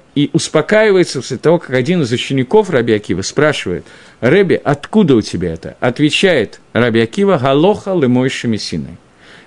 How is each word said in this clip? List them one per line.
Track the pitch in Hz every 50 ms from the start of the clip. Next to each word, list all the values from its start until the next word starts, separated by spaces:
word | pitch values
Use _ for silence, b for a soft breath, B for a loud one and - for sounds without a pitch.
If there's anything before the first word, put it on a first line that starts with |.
| _ _ -
и | 143 147 -
успокаивается | - 160 - - - 156 151 - 208 214 220 214 190 185 165 - - 135
после | - - 135 104
того, | - 151 175 165
как | - -
один | 127 127 123 147 185 180
из | 143 104
учеников | 123 113 - - 135 135 123 - 202 214 214 185
Раби | 160 123 117 113
Акивы | 110 104 - - 92 87 95
спрашивает: | - - - 147 151 139 - - 98 87 76 - B B B B B B B
«Ребе, | B 123 160 202 202 165 123
откуда | - - 131 147 - - - - 220 202 143 131
у | 110
тебя | 101 - - 87 90 85 80
это?» | 80 - 69 - _
Отвечает | - 123 120 - 147 147 - - - 190 165 131 101 - - - _ _
Раби | - 113 120 120 110 113
Акива: | 113 113 - 196 196 196 185
«Галоха | 135 123 139 135 147 165 202 208 202 - 202
лемойше | 190 175 139 123 123 123 127 127 - - -
Мессинай». | 120 110 98 - - 90 80 67 65 85 - _ _ B B B B B B B